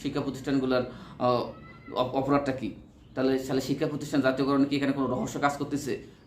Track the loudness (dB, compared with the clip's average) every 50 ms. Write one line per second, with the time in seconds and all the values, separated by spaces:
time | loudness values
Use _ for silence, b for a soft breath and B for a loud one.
0 | -6 -2 -2 -2 -2 -2 -4 -4 -2 0 2 2 4 4 2 2 2 -2 -6 -14
1 | -16 -16 -4 0 2 4 4 4 2 -2 -8 -12 -18 -20 -20 -18 -14 -4 -2 0
2 | 0 2 0 0 2 4 2 2 2 0 -2 -2 -4 -6 -6 -10 -14 -20 -20 -20
3 | -20 -8 -2 0 2 2 2 2 0 0 -2 0 0 0 0 0 -2 -2 -2 -4
4 | -4 0 2 2 4 4 2 2 2 2 4 4 4 4 2 2 0 0 0 0
5 | 0 0 0 -2 -2 -4 -2 0 0 0 0 -2 -4 -4 -4 -4 -2 -4 -4 -4
6 | B B B B B